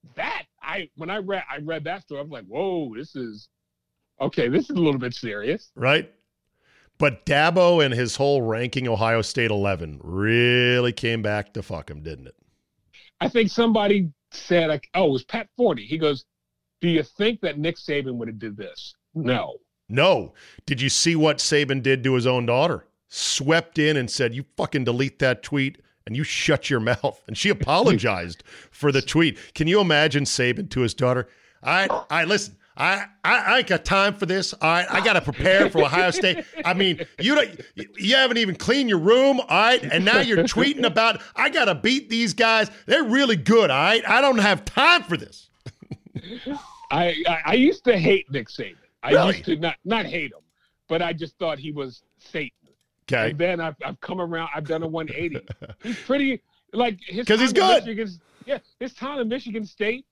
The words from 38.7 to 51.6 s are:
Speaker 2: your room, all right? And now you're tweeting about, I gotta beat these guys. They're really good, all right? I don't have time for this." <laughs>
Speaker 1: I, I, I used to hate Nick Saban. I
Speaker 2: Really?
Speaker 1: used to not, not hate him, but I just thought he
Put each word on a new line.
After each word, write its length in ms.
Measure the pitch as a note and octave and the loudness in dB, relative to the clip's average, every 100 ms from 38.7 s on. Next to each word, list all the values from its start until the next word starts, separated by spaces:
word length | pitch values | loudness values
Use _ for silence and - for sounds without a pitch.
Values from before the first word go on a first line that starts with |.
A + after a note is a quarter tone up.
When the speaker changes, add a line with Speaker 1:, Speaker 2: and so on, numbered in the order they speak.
| C4+ B3 | 0 2
Speaker 2:
your 80 | F#3 | 2
room, 400 | E3+ B3 C4+ C4 | 4 6 6 2
all 60 | - | 0
right? 360 | E3 A3 B3 | 2 4 2
And 200 | - E3 | 0 0
now 160 | F#3+ A#3 | 4 2
you're 200 | C4+ - | 4 2
tweeting 380 | C4+ A3 C4+ C#4+ | 2 2 0 2
about, 380 | A#3+ F3 A3+ G#3+ - | 0 2 0 0 -8
I 140 | - C#4 | -2 0
gotta 240 | D#4+ A3 | 2 0
beat 340 | D#3 G#3+ C4 - | 0 0 -2 -2
these 240 | A3+ A#3 | -2 -2
guys. 380 | G3 A3+ A3 G#3+ - - | 2 2 4 0 -6 0
They're 160 | D4 | 0
really 320 | B3+ B3+ C#4 G3+ | 2 2 4 2
good, 320 | D#3 A3+ F#3 | 4 6 6
all 80 | C3+ | 4
right? 240 | E3+ A3+ - | 4 2 4
I 100 | A#3 | 4
don't 200 | C#4 A#3+ | 4 4
have 260 | G#3 G3 | 4 2
time 380 | - - D4 F4 | -2 2 4 4
for 120 | - | 2
this." 320 | F3 - - _ _ - _ - - - | -6 -6 -20 _ _ -20 _ -18 -18 -14
<laughs> 40 | - F3+ A#3+ - C#4+ - - - | -16 -14 -14 -10 -12 -14 -20 -4
Speaker 1:
I, 240 | D3+ F3 D#3+ E3+ | 0 0 0 0
I, 140 | E3 | 0
I 80 | D3+ | 0
used 300 | A3+ C#4 - | 4 4 4
to 120 | B3 G#3 | 2 2
hate 300 | D#3+ G3 - | 4 2 0
Nick 160 | C3+ G#2+ | -8 -8
Saban. 260 | - G#2 - _ _ | -12 -12 -14 _ _
I 80 | B2+ | 4
Speaker 2:
Really? 220 | - F#3 | 4 4
Speaker 1:
used 100 | F#3+ | 0
to 100 | - D#3 | -2 -2
not, 180 | E3 - | -2 -6
not 200 | F3 A3+ F#3+ | -4 -4 -2
hate 240 | E3+ C#3 | -6 -8
him, 80 | - _ _ _ _ _ | -12 _ _ _ _ _
but 100 | E3 | -4
I 120 | E3+ | -2
just 240 | E3 D#3 _ | -6 -10 _
thought 220 | E3+ | -6
he 120 | C#3+ | -6